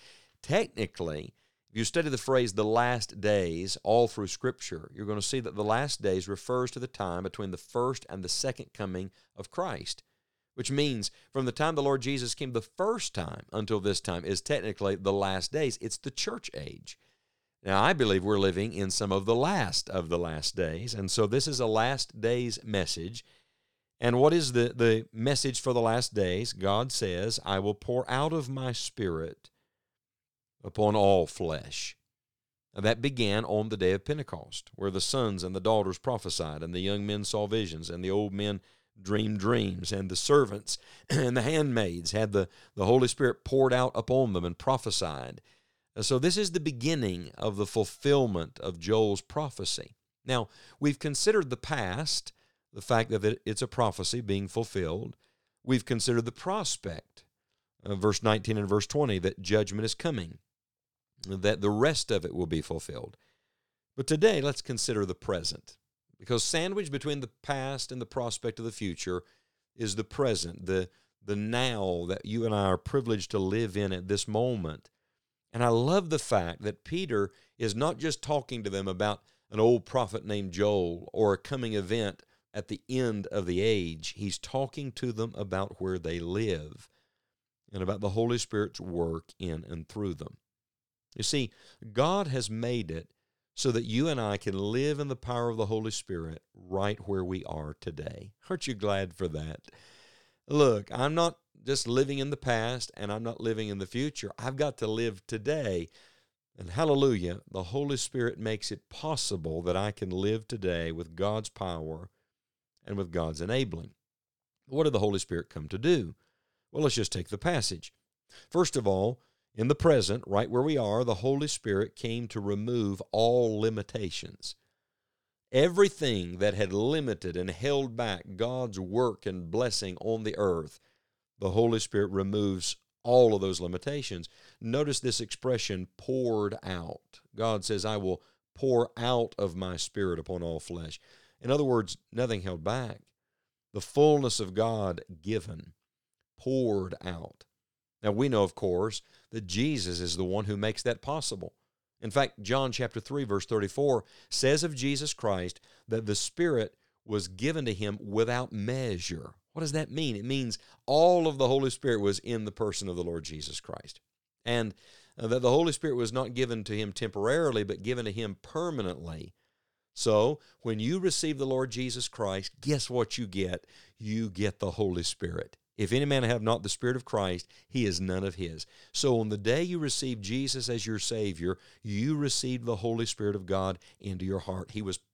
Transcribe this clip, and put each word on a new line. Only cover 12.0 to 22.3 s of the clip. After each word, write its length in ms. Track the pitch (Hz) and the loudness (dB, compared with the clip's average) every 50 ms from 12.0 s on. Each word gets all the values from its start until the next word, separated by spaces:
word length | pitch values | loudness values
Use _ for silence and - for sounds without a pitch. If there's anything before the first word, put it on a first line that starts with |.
Jesus 320 | 117 131 139 135 123 117 - | 0 -2 -2 -2 -4 -4 -6
came 180 | - 147 131 | -6 -6 -4
the 80 | 120 117 | -4 -4
first 540 | 110 - _ - 185 208 226 220 - - - | -4 -4 _ -2 0 0 0 -2 -4 -4 -4
time 320 | - 85 - - - - - - | -6 -6 -6 -8 -10 -12 -8 -6
until 260 | 107 110 101 113 104 | -6 -2 0 -2 0
this 220 | 92 104 98 - | 2 0 0 0
time 200 | - - 90 87 | -2 -4 -4 -4
is 200 | 80 76 98 87 | -2 -2 -2 -2
technically 540 | - - 147 131 87 110 98 - 101 98 98 | -2 -2 -2 -2 -2 -4 -4 -2 -2 0 0
the 180 | 90 95 98 98 | 0 2 2 2
last 360 | 101 98 95 95 95 87 - | 2 2 0 0 -2 -4 -4
days. 280 | - 151 156 131 110 - | -2 -2 -2 -2 -2 -4
It's 160 | - 110 - | -6 -8 -8
the 140 | - - 127 | -8 -8 -8
church 400 | - - - 220 226 240 - - | -6 -4 -4 -4 -6 -8 -10 -10
age. 460 | - - 71 - 57 - - - - - _ _ _ _ _ _ _ _ _ _ _ _ - | -10 -10 -10 -10 -12 -14 -16 -18 -20 -20 _ _ _ _ _ _ _ _ _ _ _ _ -2
Now, 180 | 98 98 98 | 2 4 6
I 120 | 107 151 190 | 6 6 6
believe 280 | 151 127 107 98 95 | 4 4 4 4 4
we're 160 | 90 101 107 98 | 4 4 4 4
living 360 | 98 95 87 92 101 117 80 | 4 4 4 2 -2 -2 -2
in 160 | 90 98 95 | -2 -2 -2
some 200 | 92 - 107 98 | 0 0 0 2
of 140 | 95 98 95 | 2 2 4
the 120 | 104 117 | 4 4
last 520 | 120 135 165 202 185 120 90 76 - - - | 4 4 2 2 2 0 0 0 -2 -2 -2
of 220 | - 95 87 80 | -2 -4 0 0
the 80 | 85 85 | 0 0
last 360 | 87 82 80 76 76 - - | 0 -2 -4 -4 -4 -4 -2
days, 380 | 90 90 80 78 82 110 123 | 0 -2 -2 -2 -4 -6 -6
and 180 | 110 104 98 92 | -4 -4 -4 0
so 160 | - - 110 | 2 2 4
this 220 | 101 110 139 135 160 | 4 4 2 0 0
is 100 | 143 123 | 0 0
a 80 | 127 | 0
last 540 | 113 107 110 113 127 139 131 - - - 113 | 2 4 4 2 2 0 -2 -4 -6 -4 -2
days 380 | 107 113 | 0 2